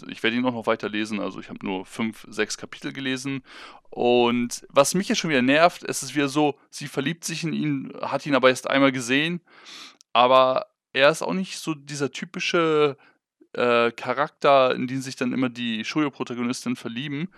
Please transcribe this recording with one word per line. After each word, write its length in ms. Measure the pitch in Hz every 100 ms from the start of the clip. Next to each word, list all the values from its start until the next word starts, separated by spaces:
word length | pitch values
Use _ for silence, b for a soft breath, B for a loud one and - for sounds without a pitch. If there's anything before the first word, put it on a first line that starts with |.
| -
Ich 140 | -
werde 120 | 113 117
ihn 100 | 127
auch 60 |
noch 120 | 117 110
weiterlesen, 520 | 113 104 104 107 104
also 200 | 95 98
ich 100 | -
hab 120 | -
nur 220 | 104 92 92
fünf, 400 | - 110 101 -
sechs 280 | 104 107 -
Kapitel 340 | - - 147
gelesen. 520 | 135 131 131 135 135 B B B B -
Und 760 | - 120 120 120 120 120 - -
was 260 | 135 143 180
mich 120 | 202
jetzt 100 | 226
schon 100 | 170
wieder 140 | 139
nervt, 400 | 123 147 175 -
es 180 | - 131
ist 120 | 135 139
wieder 120 | 143
so, 300 | 143 147 b b
sie 160 | - 143
verliebt 360 | - 139 165
sich 200 | - 160
in 100 | 160
ihn, 400 | 143 151 139 - -
hat 240 | - - 156
ihn 100 | 131
aber 140 | 127
erst 180 | 127 -
einmal 220 | 135 139
gesehen, 500 | 131 120 135 160 175 B B B B B B _
aber 540 | 117 123 131 131 131 - _ _
er 180 | 131 143
ist 100 | 160
auch 120 | -
nicht 260 | 185 185 -
so 160 | - 147
dieser 360 | 143 147 135
typische, 840 | - 175 185 - 180 160 151 147 131 b b _ _ _
äh, 380 | - 123 120 117
Charakter, 840 | - 127 123 151 - 151 139 127
in 140 | 127 127
den 140 | 135
sich 140 | 131 -
dann 160 | 123
immer 180 | 127 127
die 360 | 120 120 110 110
Shoujo-Protagonistinnen 880 | 156 147 - 127 120 120 127 123 123
verlieben, 540 | 120 117 151 143 180